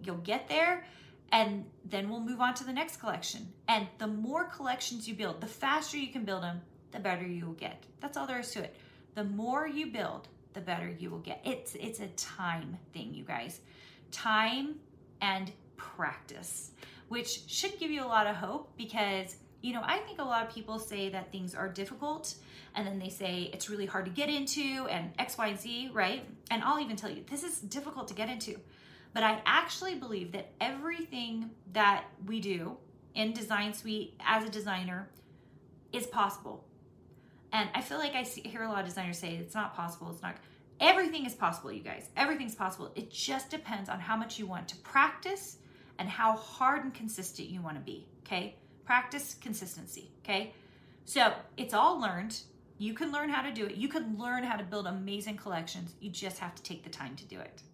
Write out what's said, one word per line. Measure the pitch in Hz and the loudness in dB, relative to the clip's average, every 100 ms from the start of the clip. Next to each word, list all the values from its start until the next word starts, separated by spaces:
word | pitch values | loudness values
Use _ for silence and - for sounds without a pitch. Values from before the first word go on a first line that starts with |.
you'll | 185 175 | -4 -4
get | 170 247 - | 0 0 2
there, | 302 339 359 - - - - - | 4 6 4 -2 -16 -20 -20 4
and | 226 220 202 - - | 6 6 2 -6 -12
then | 180 196 202 | -6 -4 -2
we'll | 233 | -2
move | 226 247 | -2 2
on | 247 | 2
to | 247 | 2
the | 254 | -2
next | 262 320 - | -2 -2 -4
collection. | 226 170 - - - - - | -4 -2 -4 -6 -10 -4 4
And | 226 202 - | 4 2 -4
the | 214 | -4
more | 214 233 311 | -2 0 0
collections | 359 - 262 254 - 240 220 | 0 -2 -2 -2 -2 -4 -6
you | |
build, | 196 196 160 | -4 -2 -4
the | 220 | -8
faster | - 269 311 302 294 | -2 2 2 2 -4
you | 269 | -4
can | 262 | -2
build | 202 190 | -2 0
them, | 175 175 - - - | -2 -4 -8 -18 -14
the | - | -4
better | 196 180 180 | 0 0 0
you | 175 170 | -4 -4
will | |
get. | 165 180 - - - | -6 -8 -8 -16 -10
That's | 285 285 | -6 -4
all | 269 | -2
there | 247 | -2
is | 240 | -4
to | 208 | -6
it. | - - - - - | -6 -10 -20 -20 -10
The | - | -4
more | 202 202 233 269 311 | -2 0 2 2 2
you | 285 277 | -2 -2
build, | 220 185 - - - - | -2 -2 -4 -10 -20 -14
the | 196 | -8
better | 180 170 175 165 | -2 -2 -2 -6
you | 170 | -6
will | 170 | -6
get. | 165 - | -8 -6
It's, | - - - - | -4 -4 -6 -8
it's | 226 220 | -6 -6
a | 196 | -6
time | - - - 175 165 151 175 - | -6 -6 -2 -2 -2 -4 -8 -10
thing, | - 110 | -10 -8
you | 151 | -8
guys. | 143 120 120 - - - - - - | -6 -6 -6 -10 -16 -20 -20 -20 -12
Time | - 226 214 226 254 285 302 - - - - | -2 4 6 6 2 -2 -6 -12 -20 -18 -2
and | 202 190 190 - - - | 0 0 -2 -8 -16 -14
practice, | - - 151 - - - - - - - - - - | -12 -4 -2 -4 -10 -12 -8 -8 -10 -14 -18 -16 -8
which | 240 - - - | -4 -2 -4 -4
should | - 381 403 | 0 0 0
give | 320 | -2
you | 294 | 0
a | 254 | 4
lot | 220 208 | 6 6
of | |
hope | 185 185 285 - - | 2 -2 -2 -4 -10
because, | 220 220 202 190 185 - - - | -4 2 2 2 -2 -8 -18 -8
you | 247 | -4
know, | 240 | 0
I | - 381 | 2 2
think | 427 359 | 0 -4
a | |
lot | 269 233 | 2 2
of | 226 | 2
people | 226 220 220 | -4 -6 -6
say | 214 202 196 | -4 -2 -2
that | 190 185 | -2 -4
things | 196 180 | -6 -4
are | - 190 | -4 -4
difficult, | 180 196 247 - - - - - - - | -4 -6 -4 -2 -2 -4 -8 -12 -18 -8
and | - | -4
then | 196 196 | -2 -2
they | 185 | -4
say | - 185 180 180 | -4 -2 0 -2
it's | 175 - | -4 -4
really | 208 190 | -2 -2
hard | 196 185 | -2 -2
to | |
get | 180 294 | 0 0
into | 294 277 294 277 269 262 | 2 0 0 0 0 0
and | 175 170 - | -2 -2 -2
X, | 247 - | -2 0
Y, | 214 | 0
and | 196 | 0
Z, | 233 240 262 | -4 -4 -2
right? | 220 185 254 - - - | 2 2 2 -4 -10 -2
And | 226 | 2
I'll | 262 302 | 4 4
even | 262 214 | 2 -2
tell | 208 | -4
you, | 151 170 | -6 -6
this | 277 | -6
is | 349 - | -4 -4
difficult | 208 269 285 269 220 | -4 -6 -6 -6 -6
to | |
get | 196 226 | -4 -2
into. | 240 - - - - - - - | -2 -6 -8 -12 -20 -20 -20 -4
But | 226 | 4
I | 220 220 - | 6 6 8
actually | 285 330 - 381 | 8 6 0 -2
believe | 294 247 202 175 | -2 -2 -4 -2
that | 196 - - | -6 -6 -2
everything | 240 269 320 330 330 254 233 226 226 - 190 | 0 0 -2 -4 -4 -4 -4 -4 -4 -8 -2
that | 202 202 190 - - 196 | 6 8 8 4 -8 -4
we | 226 | -2
do | 202 175 165 - - - - | 0 0 -2 -8 -14 -20 -6
in | - 220 | 0 0
Design | 226 - 208 214 | 0 0 2 2
Suite | 208 220 214 - - | -2 -2 -2 -4 -2
as | - 220 | 4 4
a | 220 | 4
designer | 214 202 185 180 180 196 - - - - - - - - | -2 0 0 -2 -4 -8 -14 -20 -20 -20 -20 -20 -20 -6
is | 240 - | -4 0
possible. | 233 196 - 120 - - - - - - - - - - | 4 4 2 -8 -10 -14 -20 -20 -20 -20 -20 -20 -20 -2
And | 220 202 | 0 2
I | 226 | 0
feel | - 302 | 0 -2
like | 294 | 0
I | 269 | 0
see, | 247 - | -2 -6
hear | 220 226 | -8 -4
a | 226 | -2
lot | 202 | 0
of | 175 | -2
designers | 180 180 170 | -2 -4 -4
say, | 175 170 | -4 -4
"It's | 170 | -4
not | 214 208 | -2 -2
possible, | - 170 - 170 | -2 -4 -6 -10
it's | 170 | -8
not," | 175 - - - - - | -8 -8 -14 -20 -14 6
everything | 311 381 330 320 254 | 8 8 6 0 -4
is | |
possible, | - 175 170 117 | 0 0 0 -6
you | 107 | -8
guys. | - - - - | -8 -10 -2 2
Everything's | 285 294 240 | 4 2 -2
possible. | - 190 - - | -2 -2 -2 -8
It | - - | -8 -8
just | - - 269 - | -4 -2 -2 -2
depends | 311 - 208 196 | -6 -4 -4 -4
on | 190 | -4
how | 175 220 | 0 0
much | 226 - | 0 -4
you | 196 | -4
want | 175 170 | -4 -6
to | - | -10
practice | - 269 302 - 370 392 - - - - - - | 4 8 8 6 -4 -4 -6 -14 -18 -20 -12 -6
and | 185 | -4
how | - 226 220 | 4 6 6
hard | - - 262 302 | 0 4 6 6
and | 262 | 2
consistent | - 220 - 185 - - | -4 -4 -4 -6 -8 -8
you | 185 | -6
wanna | 165 147 | -6 -6
be, | 135 - - - | -6 -10 -12 -16
okay? | - 185 208 - - - | -4 -2 -2 -8 -20 -6
Practice, | - 247 247 285 - | 4 6 6 -2 -6
consistency, | - 240 214 185 - 180 - - - | -8 -6 -4 -6 -10 -12 -12 -14 -10
okay? | - 196 220 - - - - - | 0 0 0 -8 -20 -20 -20 -16
So | - 269 226 - - - | 2 8 8 6 -4 -8
it's | 240 | 2
all | 208 302 339 | 8 8 8
learned. | 214 175 220 - - - - - | 2 0 -2 -6 -10 -18 -18 -6
You | 208 | -4
can | 220 311 | -2 0
learn | 294 294 | 0 2
how | 277 | 2
to | 269 | 0
do | 226 202 | -2 -2
it. | 196 | 0
You | 277 | 0
can | 311 226 208 | 0 0 -2
learn | 240 247 | 0 0
how | 247 214 | 0 -2
to | |
build | 185 208 180 | -2 -2 -2
amazing | 190 190 202 208 208 | -2 -2 -4 -4 -6
collections. | 202 165 165 185 170 - | -4 -4 -4 -6 -8 -8
You | 202 | -10
just | 170 196 180 | -6 -6 -6
have | 175 | -8
to | - | -8
take | - 170 | -10 -10
the | - | -10
time | - 135 139 | -8 -8 -10
to | - | -12
do | 92 | -12
it, | - - - | -12 -14 -20